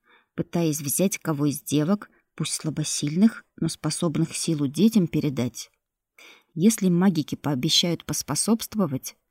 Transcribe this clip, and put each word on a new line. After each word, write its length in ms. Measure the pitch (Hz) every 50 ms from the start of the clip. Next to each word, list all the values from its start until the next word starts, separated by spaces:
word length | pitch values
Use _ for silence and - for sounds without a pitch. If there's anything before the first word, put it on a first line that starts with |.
| _ _ _ _ _ _ _
пытаясь 460 | - 165 - - 170 170 160 151 147
взять 380 | 147 139 - - 180 196 - -
кого 280 | - 160 160 139 147
из 160 | 151 131 - -
девок, 480 | - 139 147 151 160 202 208 - - _ _ _ _ _
пусть 200 | - 160 - -
слабосильных, 880 | - - 156 143 - 156 - - - - 147 151 175 208 226 - - - _ _
но 120 | - 160 156
способных 680 | - - - 151 - - 180 170 147 175 165 160 -
силу 300 | - - - 165 147 147
детям 420 | 135 135 160 190 226 226 226 175 156
передать. 640 | - 156 143 147 131 131 120 123 - - - - _ _ _ _ _ _ _ _ _ - - - - - _ _ - 165
Если 280 | 160 220 226 - 196 185
магики 480 | 175 170 185 202 170 156 139 - -
пообещают 680 | - - 135 151 127 143 160 - - - 175 165 156 -
поспособствовать, 1120 | - 151 - - - 147 - - - 226 226 - - - 214 190 151 143 135 - - - _ _ _